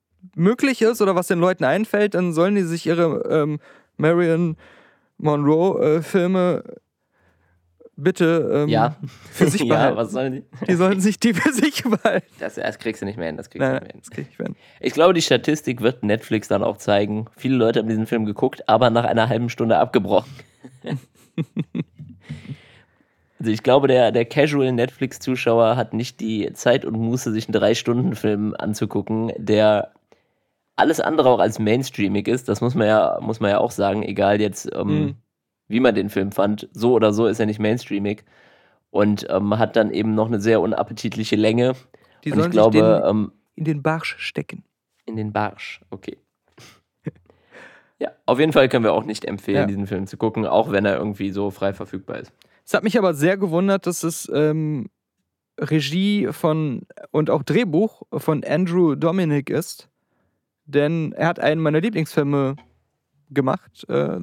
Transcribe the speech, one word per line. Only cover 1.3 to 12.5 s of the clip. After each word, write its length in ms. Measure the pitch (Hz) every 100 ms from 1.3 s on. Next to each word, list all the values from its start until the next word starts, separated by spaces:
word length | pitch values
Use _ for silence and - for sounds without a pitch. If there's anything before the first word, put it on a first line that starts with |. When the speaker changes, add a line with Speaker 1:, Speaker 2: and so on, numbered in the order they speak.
| 175
Speaker 1:
Leuten 260 | 175 185
einfällt, 500 | 131 165 220 208 208
dann 180 | 175 180
sollen 200 | 160 180 202
die 60 |
sich 200 | 175 165 -
ihre, 360 | 165 170 - -
ähm, 300 | 156 151 147 - - _ -
Marilyn 600 | 151 170 170 165 175 156 - - _ _ _ -
Monroe, 640 | 151 147 143 156 180 185 147 156
äh, 40 |
Filme 600 | 160 196 180 185 180 165 - - _ _ _ _ _ _ _ _ _ _ - -
bitte, 540 | 143 185 165 165 139 135
ähm, 40 | 147
Speaker 2:
Ja. 280 | 113 117 151 143 - -
Speaker 1:
für 180 | - 175
sich 120 | 180
Speaker 2:
<laughs> 20 |
Ja, 120 | 123
Speaker 1:
behalten. 220 | 113 123 104
Speaker 2:
was 140 | 113
sollen 200 | 117 135
die? 340 | 131 - - -
Speaker 1:
Die 80 |
sollen 260 | 180 185 196
sich 180 | 196 196
die 140 | 233
für 200 | 185 -
sich 300 | 254 294 -
behalten. 420 | 254 214 226 185 - -
Speaker 2:
Das, 160 | -